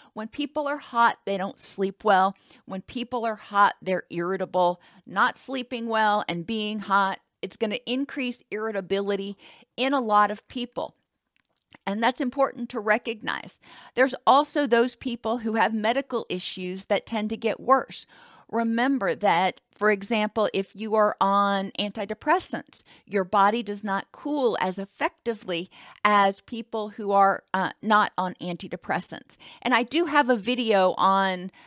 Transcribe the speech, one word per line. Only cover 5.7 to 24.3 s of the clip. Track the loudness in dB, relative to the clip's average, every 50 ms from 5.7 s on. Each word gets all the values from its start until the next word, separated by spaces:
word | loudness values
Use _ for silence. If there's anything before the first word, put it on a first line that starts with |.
| -8 -8 -6
well | -2 0 2 2 2 2 2 0 -4
and | -6 -6 -4
being | -4 -4 -4 -4 -4 -6
hot, | -8 -2 0 2 2 2 2 -2 -6 _ _ _ _
it's | -12 -12 -6
gonna | -4 -4 -4 -4 -6 -4
increase | -4 -4 -4 -4 -6 -4 -6 -4 -4 -6 -8 _ _
irritability | -8 -6 -6 -4 -4 -6 -2 -2 -2 -2 0 -2 -2 -4 -4 -8 -10 -14 -18 -20 -20 -20 _ _ _
in | -4 -2 0 0
a | 0
lot | 0 4 4 4 4 4
of | 0 -6 _
people. | _ -10 -8 -8 -8 _ -10 -10 -10 -12 _ _ _ _ _ _ _ _ _ _ _ _ _ _ _ -20 _ _
And | -6 -4 0 0
that's | 0 0 0
important | -4 -4 0 0 0 0 0 -8 -10 -8
to | -8 -4
recognize. | 0 0 0 0 0 -6 -10 -8 -6 -8 -8 -8 -10 -14 -20 -20 _ -20 -20 -20 -20 -8 _
There's | 0 0 2 0 0 2
also | 4 4 4 4 2 0 -2 2
those | 4 4 4 4 2 -2
people | _ -8 -8 -8 -6 -4 -4 -4 -4
who | -4 -2 0
have | 2 2 2 0
medical | 0 0 0 0 0 -2 -2 -6 -6 -4 -4
issues | -6 -6 -6 -8 -8 -8 -8 -8 -8 -8 -2
that | -2 -2 -2 0
tend | -4 -4 -4 -4 -4
to | -6
get | -4 -2 -4 -4 -2
worse. | 2 2 2 2 2 -4 -12 -16 -16 -18 _ -20 -20 -20 -20 -20 -14 -4
Remember | -2 -2 0 0 0 0 2 0 0 0 0 -2 -2
that, | 0 2 2 2 4 2 0 -2 -6 _ _ _
for | 0 0 0
example, | 0 0 -2 -2 -2 -2 -2 -2 0 -2 -2 0 0
if | -4 -6 -6 _
you | -10 -6 -2 2
are | 2 2 2 2 0
on | 0 2 4 2 2 2 0 -2 -4 -6 -8
antidepressants, | -8 -8 -8 -6 -8 -8 -8 -8 -6 0 0 0 0 0 -6 -8 -10 -10 _ -12 -14 -14 _ -20 _ _
your | -4 -2 -2 -2
body | 2 4 4 4 4 4 0
does | -4 -6 -8 -8 -6
not | -4 -4 -4 -6 -10
cool | -18 -12 -6 -4